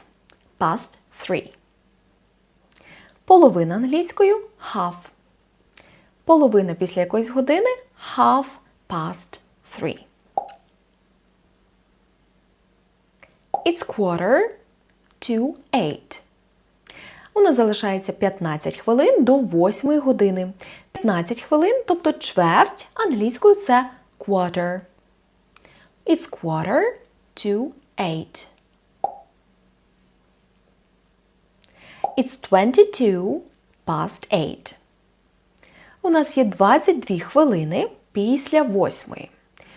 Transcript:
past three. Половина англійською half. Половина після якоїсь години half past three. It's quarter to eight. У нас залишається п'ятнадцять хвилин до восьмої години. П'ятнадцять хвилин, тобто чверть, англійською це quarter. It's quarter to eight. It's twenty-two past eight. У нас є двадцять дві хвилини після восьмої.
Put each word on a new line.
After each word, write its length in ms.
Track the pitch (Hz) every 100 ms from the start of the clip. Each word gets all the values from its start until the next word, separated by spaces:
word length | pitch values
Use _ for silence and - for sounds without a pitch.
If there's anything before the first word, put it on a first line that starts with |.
| _ _ _ _ _ -
past 400 | 170 214 - - _ -
three. 320 | - 180 - - _ _ _ _ _ _ _ _ _ _ _ _ _ - - _
Половина 500 | - 370 294 175 165
англійською 680 | 190 254 302 349 - 392 427 - _ -
half. 200 | 208 175 175 - _ _ _ _ _ _ _ _ _ _ _
Половина 500 | - 330 269 208 180
після 260 | 170 185 -
якоїсь 300 | 175 220 226
години 400 | 254 262 330 480 508 - _ - -
half 280 | 240 254 269 - _ _ -
past 520 | 175 160 180 - - _ _ _ -
three. 200 | 160 - _ _ _ - - - _ _ _ _ _ _ _ _ _ _ _ _ _ _ _ _ _ _ _ _ _ _ _ _ _ _ - _ _
It's 440 | - 339 339 - -
quarter 420 | 190 170 180 285 453 - _ _ _ _ _ -
to 340 | - 226 262 - _
eight. 480 | 262 160 - - - _ _ _ _ _ _ - - - - -
У 60 | 415
нас 160 | 392 247
залишається 560 | 220 208 208 190 196
п'ятнадцять 640 | 180 196 190 170 151 160 -
хвилин 480 | - 240 349 508
до 120 | 240 277
восьмої 600 | 220 170 180 214 277 302
години. 540 | 269 214 202 185 185 190 - - _
П'ятнадцять 480 | - 226 175 170 233
хвилин, 440 | - 302 349 523 453
тобто 260 | 349 311
чверть, 760 | - - - 170 180 392 - -
англійською 600 | - 427 233 220 240 415
це 360 | 403 - 247 254 - _ -
quarter. 600 | - 190 175 175 175 185 - _ _ _ _ _ _ _ _ _ _ _ -
It's 340 | 330 - -
quarter 420 | 170 156 175 254 440 494 _ _ _ -
to 300 | 208 202 269 - _ -
eight. 480 | 185 160 165 - - _ _ _ _ _ - - - _ _ _ _ _ _ _ _ _ _ _ _ _ _ _ _ _ _ _ _ _ _ _ _ _ - - - -
It's 320 | 254 - -
twenty-two 880 | 190 208 262 415 - 233 180 190 302 - _ _ _ -
past 460 | 156 170 - -
eight. 420 | 190 151 - - - _ _ _ _ _ _ _ _ _ _ - _
У 80 | 370
нас 260 | 320 285 -
є 80 |
двадцять 560 | 226 180 196 285 302 311
дві 200 | - 180
хвилини 720 | - 277 311 180 156 190 440 - _
після 500 | - 208 277 - 311
восьмої. 680 | 269 196 175 - - - - _ _ _ -